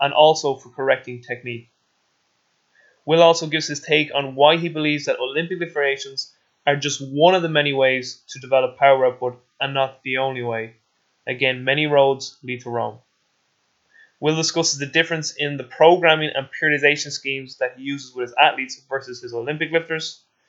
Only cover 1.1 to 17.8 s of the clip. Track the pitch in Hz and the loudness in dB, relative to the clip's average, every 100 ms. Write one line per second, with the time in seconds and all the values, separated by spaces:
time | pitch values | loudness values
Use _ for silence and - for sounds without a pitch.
1.1 | 123 123 123 123 117 - _ _ _ _ | -16 -12 -12 -10 -14 -16 _ _ _ _
2.1 | _ _ _ _ _ _ _ _ _ - | _ _ _ _ _ _ _ _ _ 0
3.1 | 165 165 165 160 156 151 143 - 156 147 | 6 6 6 0 -4 -4 -10 0 0 0
4.1 | 139 139 131 143 165 165 156 151 147 139 | -4 -4 4 4 4 0 -2 -2 -2 -4
5.1 | 127 127 139 170 180 165 156 139 139 139 | -4 -4 -4 -4 -6 -6 -2 -2 -2 -8
6.1 | 135 - _ _ _ - 143 143 139 139 | -12 -14 _ _ _ -2 -2 -2 -6 -8
7.1 | 139 170 190 170 156 147 135 135 131 123 | 2 4 4 2 0 0 2 2 2 -4
8.1 | - - 135 127 131 127 - 139 135 127 | -14 -20 -18 0 2 2 4 4 6 4
9.1 | 123 127 120 _ - 139 139 135 135 135 | 0 -6 -8 _ -8 -6 -2 -4 -6 -6
10.1 | 131 135 127 120 113 113 117 _ _ _ | -4 -4 -4 -6 -6 -8 _ _ _ _
11.1 | _ - 123 135 127 131 143 151 143 139 | _ -10 -2 -2 -2 -2 -2 2 4 4
12.1 | 135 - - 127 123 123 120 113 113 _ | 0 -6 -14 -12 -12 -8 -6 -6 -10 _
13.1 | _ _ _ _ _ _ _ _ _ _ | _ _ _ _ _ _ _ _ _ _
14.1 | _ 151 160 156 170 160 139 139 160 160 | _ -2 0 -2 -2 -2 -4 -2 0 0
15.1 | 165 151 - 147 143 123 - 160 180 170 | -2 -6 -6 -6 -6 -8 4 6 6 4
16.1 | 156 156 - 135 - 156 147 147 147 147 | 2 0 -4 -8 -4 -2 2 2 0 -4
17.1 | 143 139 135 131 - 127 127 | -10 -8 -10 -12 -6 -6 -6